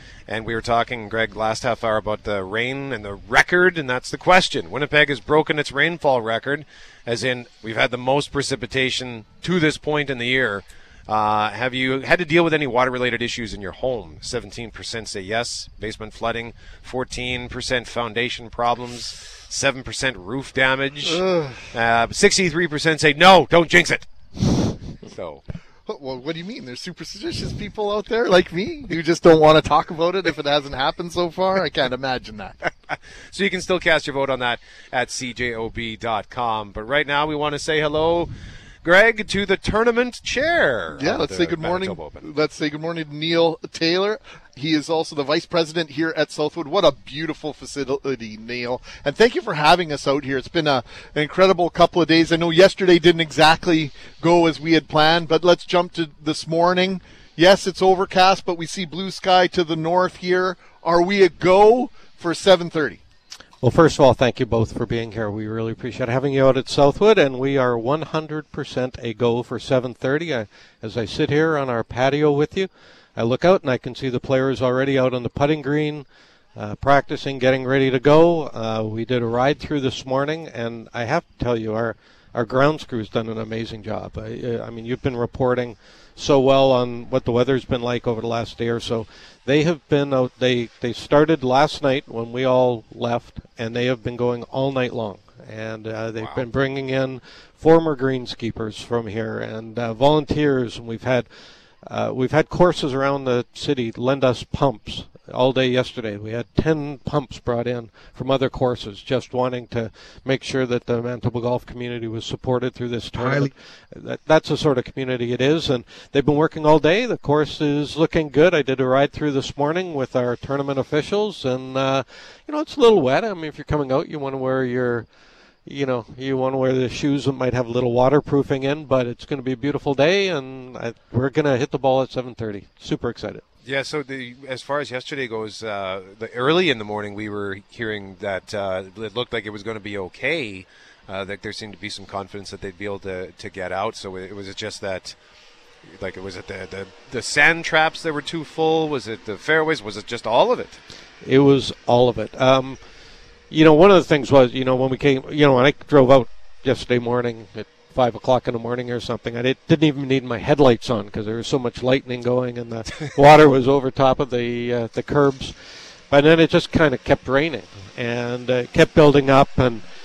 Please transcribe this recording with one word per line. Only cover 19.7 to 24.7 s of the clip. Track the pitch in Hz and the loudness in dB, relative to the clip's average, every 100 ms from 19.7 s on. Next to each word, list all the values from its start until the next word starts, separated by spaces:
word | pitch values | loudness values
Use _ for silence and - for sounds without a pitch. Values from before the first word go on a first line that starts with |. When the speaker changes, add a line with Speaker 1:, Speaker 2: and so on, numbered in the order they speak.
| 131 | -2
Speaker 1:
percent | 120 - 135 101 | -8 -6 -4 -6
roof | 90 131 - | -8 -10 -6
damage. | 127 131 131 139 147 165 | 0 2 2 -2 -4 -4
Speaker 2:
Ugh. | 160 185 175 139 113 - | -2 0 0 -2 -8 -10
Speaker 1:
Uh, | 120 117 117 117 | -2 2 2 2
sixty-three | - 202 - 180 156 170 | 2 2 4 0 0 -2
percent | 147 165 151 | -2 -2 2
say | 156 | 2
no, | 143 185 185 127 | 6 8 8 8
don't | 170 160 | 4 4
jinx | 175 160 | 4 2
it. | 135 - - - - | -2 -6 -18 -16 -2
<laughs> | - - - | 0 2 0